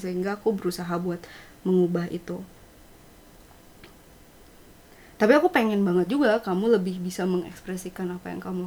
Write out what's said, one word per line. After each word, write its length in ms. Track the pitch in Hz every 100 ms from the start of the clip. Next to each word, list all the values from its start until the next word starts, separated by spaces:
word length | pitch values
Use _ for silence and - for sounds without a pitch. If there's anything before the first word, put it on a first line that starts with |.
sehingga 400 | 185 180 190 208
aku 80 | 220 196
berusaha 320 | 180 180 175 170 180
buat 160 | 170 - - - - 185
mengubah 420 | 185 175 175 175
itu. 320 | 175 - 180 190 - - - - - - - - - - - - - - - - - - - - - - - - - - -
Tapi 160 | 214
aku 160 | 294 359
pengen 320 | 302 220 202 196
banget 200 | 180 175
juga 240 | 285 247 226 202
kamu 320 | 180 226 214
lebih 180 | 185 185
bisa 240 | 180 190 185
mengekspresikan 800 | 180 - - - 185 214 - 180 180
apa 140 | 180
yang 80 | 175 185
kamu 180 | 185